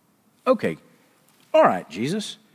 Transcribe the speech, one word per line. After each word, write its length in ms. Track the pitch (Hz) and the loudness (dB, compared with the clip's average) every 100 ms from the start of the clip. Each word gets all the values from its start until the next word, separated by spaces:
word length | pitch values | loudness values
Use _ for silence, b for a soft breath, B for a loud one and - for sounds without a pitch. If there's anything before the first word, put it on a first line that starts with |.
| _ _ _ _ - | _ _ _ _ -2
Okay, 320 | 262 95 78 _ b b b b _ _ | -2 -2 -8 _ b b b b _ _
all 100 | 320 | 4
right, 260 | 233 92 - | 4 2 -6
Jesus, 480 | 98 127 214 - - b | -8 -6 -6 -10 -16 b